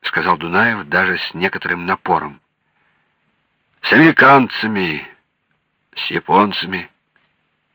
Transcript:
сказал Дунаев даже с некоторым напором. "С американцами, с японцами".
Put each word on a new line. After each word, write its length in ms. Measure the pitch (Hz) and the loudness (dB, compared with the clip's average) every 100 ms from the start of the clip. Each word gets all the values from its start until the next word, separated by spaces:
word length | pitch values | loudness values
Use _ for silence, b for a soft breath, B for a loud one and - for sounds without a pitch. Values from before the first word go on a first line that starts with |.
сказал 360 | - 82 87 82 | -8 -2 -2 -2
Дунаев 480 | 85 92 117 107 73 | -2 0 0 -2 -2
даже 300 | 87 92 90 | -2 0 -2
с 160 | - | -6
некоторым 520 | 85 95 95 - 87 87 | -4 -6 -4 -6 -6 -4
напором. 540 | 92 90 82 76 69 _ _ _ _ _ _ _ _ _ _ _ _ _ _ | -4 -2 -2 -4 -14 _ _ _ _ _ _ _ _ _ _ _ _ _ _
"С 120 | - | 2
американцами, 1120 | 131 160 - 131 139 120 - 110 101 87 73 - _ _ _ _ _ _ _ _ - | 6 6 6 6 6 4 -2 -4 -2 -2 -4 -12 _ _ _ _ _ _ _ _ -12
с 160 | - | -6
японцами". 760 | - - - 104 90 87 92 82 _ _ _ _ _ _ _ _ | -6 2 2 2 -2 -6 -8 -10 _ _ _ _ _ _ _ _